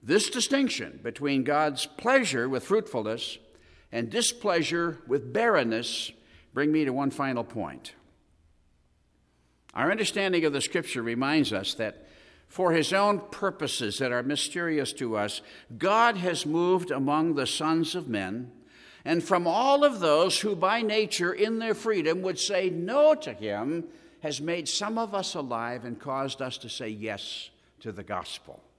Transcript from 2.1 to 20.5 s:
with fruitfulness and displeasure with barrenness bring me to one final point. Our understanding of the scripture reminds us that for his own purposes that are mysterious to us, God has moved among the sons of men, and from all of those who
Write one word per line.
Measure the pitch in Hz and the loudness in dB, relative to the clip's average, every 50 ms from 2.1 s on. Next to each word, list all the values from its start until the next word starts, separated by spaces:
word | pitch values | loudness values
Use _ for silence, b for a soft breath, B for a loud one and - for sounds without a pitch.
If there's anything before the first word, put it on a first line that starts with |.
| 262 269 254 196 131 127 117 131 | 4 4 4 2 0 -2 0 0
with | 135 123 - | -2 -2 0
fruitfulness | - 190 220 214 - - 123 107 107 110 113 - - - - - - b b b b b b b b b | 2 0 0 0 0 -4 -4 -2 -2 -4 -4 -6 -10 -10 -12 -16 -20 b b b b b b b b b
and | 117 117 113 | -6 -6 -2
displeasure | - 226 240 - 240 240 - 208 180 170 165 - 170 170 170 170 160 131 - | 0 0 0 0 -2 -2 -2 0 2 2 2 0 0 0 0 -2 -4 -6 -4
with | - 123 143 117 123 - | -2 -2 -2 -2 -2 -2
barrenness | 214 226 233 214 165 131 113 113 113 120 - - - - - - b b b b b b b b | 2 2 4 4 4 4 2 0 -2 -2 -4 -6 -6 -8 -8 -10 b b b b b b b b
bring | 127 143 151 151 | 0 0 2 2
me | 156 156 | 2 2
to | 135 127 | 2 0
one | 131 139 139 135 | 0 -2 -2 -2
final | - 143 135 131 120 117 | -2 -2 -2 -2 -4 -4
point. | 120 - 117 98 76 67 64 - - - - _ _ _ _ _ _ _ _ _ _ _ _ _ _ _ _ _ _ _ _ _ _ _ _ _ _ _ _ _ _ _ _ _ _ - | -6 -6 -6 -6 -6 -8 -12 -16 -18 -18 -20 _ _ _ _ _ _ _ _ _ _ _ _ _ _ _ _ _ _ _ _ _ _ _ _ _ _ _ _ _ _ _ _ _ _ -4
Our | - 127 156 196 | -2 0 0 0
understanding | 220 214 - - 208 196 196 185 170 160 | 0 -2 -2 -2 -2 0 2 2 2 2
of | 156 143 | 2 0
the | 139 | 0
scripture | 127 - - 175 160 - - 127 117 | -4 0 -2 -2 -2 -2 -6 -4 -4
reminds | 117 117 117 131 135 147 156 147 - 107 | -2 -2 0 0 2 2 2 2 2 0
us | 95 101 95 - | -4 -4 -4 -4
that | - 113 107 - - B B B B B B B B B B | -2 -4 -4 -4 -8 B B B B B B B B B B
for | - - 185 175 165 | -4 0 2 4 4
his | 165 151 - 185 | 4 2 2 2
own | 196 202 208 208 190 - - | 4 4 4 2 0 -2 -8
purposes | - - - 196 180 - 156 131 - - 123 104 104 - | -10 -4 -2 -4 -2 -2 -4 -4 -2 -2 -2 -4 -2 -2
that | 139 127 | -2 0
are | 123 123 123 | 0 0 0
mysterious | 131 147 139 - - - 175 175 170 156 151 135 120 - | 0 -2 -2 -2 -2 -2 -4 -2 0 0 0 0 -2 -4
to | - 135 120 110 | -4 -4 -2 0
us, | 104 104 107 - - B B B B B B 120 110 | 0 0 -2 -2 -8 B B B B B B -10 -2
God | - 175 202 220 233 233 226 | 0 2 4 6 6 4 4
has | 190 175 180 170 - - | 2 0 -2 -2 -2 -2
moved | 151 151 165 175 175 185 185 180 185 | 0 0 2 4 4 4 2 2 -2
among | 147 135 135 139 143 156 160 165 160 | -2 -2 0 2 2 2 2 2 2
the | 139 135 | 0 0
sons | 120 - - 156 156 160 165 165 160 - | -2 -2 -2 0 2 2 2 2 0 -2
of | 180 170 - | -6 -6 -4
men, | 113 104 95 92 101 120 127 120 - - B B B B B B B B B | -4 -4 -2 -4 -6 -6 -8 -10 -14 -20 B B B B B B B B B
and | - 160 175 165 | -2 0 0 2
from | - 196 180 175 | 2 2 2 4
all | 170 165 208 247 269 277 285 285 | 2 2 2 4 4 4 6 6
of | 285 269 208 | 4 4 4
those | 175 160 151 156 175 190 - - | 4 4 6 6 6 4 2 0
who | - 214 | 0 0